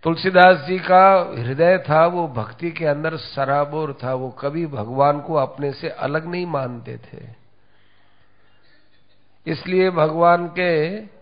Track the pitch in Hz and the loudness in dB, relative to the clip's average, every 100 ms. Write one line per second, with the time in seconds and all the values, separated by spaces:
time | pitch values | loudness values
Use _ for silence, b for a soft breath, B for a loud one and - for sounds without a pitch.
0 | 160 165 185 185 180 180 139 185 180 185 | -4 -2 2 6 8 6 2 -6 4 6
1 | 190 190 175 - 117 135 170 185 180 151 | 8 6 2 -6 -6 2 4 2 2 2
2 | 165 175 165 120 107 - 170 160 165 147 | 2 0 -4 -6 -8 -8 -10 -4 -4 -2
3 | 156 160 - - 135 143 147 151 156 135 | -4 -8 -12 -6 -2 0 -2 -4 -6 -8
4 | 123 131 131 123 139 151 165 135 107 131 | -6 -6 -8 -8 -6 -4 -6 -6 -8 2
5 | 143 147 143 156 135 - 143 135 165 - | 2 2 0 -2 -2 -4 -6 -6 -10 -6
6 | 135 151 165 175 175 147 127 120 117 117 | -4 -4 -6 -8 -4 -4 -6 -10 -14 -16
7 | - - 113 113 _ _ _ _ _ _ | -16 -20 -20 -20 _ _ _ _ _ _
8 | _ _ _ _ _ _ _ _ _ _ | _ _ _ _ _ _ _ _ _ _
9 | _ _ _ _ - 156 - 185 185 175 | _ _ _ _ -10 -10 -4 0 0 2
10 | 156 160 170 175 175 165 180 165 156 208 | 0 2 4 4 0 -4 0 0 -2 -6
11 | 214 - | -14 -20